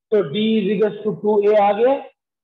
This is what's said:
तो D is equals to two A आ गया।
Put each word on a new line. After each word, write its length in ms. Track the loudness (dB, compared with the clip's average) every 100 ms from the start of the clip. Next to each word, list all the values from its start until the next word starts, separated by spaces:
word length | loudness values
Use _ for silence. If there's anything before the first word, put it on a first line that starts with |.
| -2
तो 60 | -2 0
D 120 | -2 0
is 160 | 0 0
equals 260 | 0 -2 -2
to 80 | -8 -4
two 140 | 0 0
A 160 | 2 2
आ 100 | 2
गया। 200 | 2 0 0 -6 _ _ _